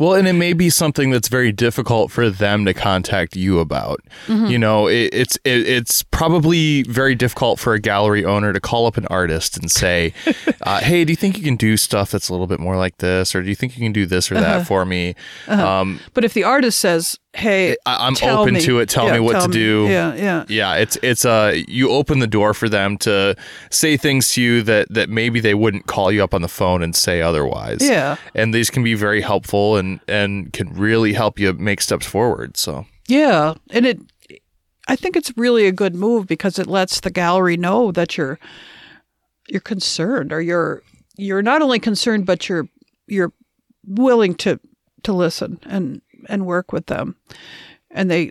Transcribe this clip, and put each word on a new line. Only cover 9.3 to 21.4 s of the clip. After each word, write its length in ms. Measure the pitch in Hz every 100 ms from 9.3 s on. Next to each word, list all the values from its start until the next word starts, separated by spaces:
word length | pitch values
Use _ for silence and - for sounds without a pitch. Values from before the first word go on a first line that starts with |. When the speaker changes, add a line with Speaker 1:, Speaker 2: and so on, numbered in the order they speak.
| 80 - -
Speaker 1:
and 100 | 85
say, 460 | - 92 87 82 - 330 -
Speaker 2:
<laughs> 240 | - -
Speaker 1:
uh, 160 | - 98
"Hey, 260 | 117 175
do 60 | 160
you 60 | 165
think 200 | 196 190
you 60 |
can 140 | 151 120
do 200 | 110 110
stuff 360 | - 107 98
that's 160 | 101 -
a 40 |
little 140 | 90 92
bit 140 | 87
more 160 | 87 92
like 220 | 92 -
this? 360 | 90 92 92
Or 80 | 95
do 60 | 92
you 80 | 101
think 200 | 127 123
you 60 |
can 80 | 113
do 140 | 104 90
this 240 | 92 -
or 60 | 98
that 80 | 82 175
Speaker 2:
Uh-huh. 60 | 170
Speaker 1:
for 180 | 95
me?" 320 | 92 90 87 - - - -
Speaker 2:
Uh-huh. 200 | 208 95
Speaker 1:
Um, 300 | 95 95 - -
Speaker 2:
But 100 | -
if 80 | 226
the 120 | 226
artist 340 | 190 277 247 -
says, 400 | 196 170 170 - _
"Hey, 400 | - 220 196 175 123
Speaker 1:
I, 220 | 127 123 123
I'm 80 |
Speaker 2:
tell 280 | 131 123 214
Speaker 1:
open 120 | 208
Speaker 2:
me." 60 | -
Speaker 1:
to 180 | 131 120
it. 100 | 117
Tell 180 | 135 113
Speaker 2:
Yeah, 80 |
Speaker 1:
me 40 | 117
what 120 | 113
Speaker 2:
tell 100 | 113
Speaker 1:
to 60 | -
Speaker 2:
me. 60 |
Speaker 1:
do. 320 | 113 110 107 101
Speaker 2:
Yeah, 240 | 127 170
yeah. 300 | 120 196 165 -
Speaker 1:
Yeah, 260 | 107 95 82
it's, 200 | 110 -
it's, 220 | 127 117
uh, 360 | 123 110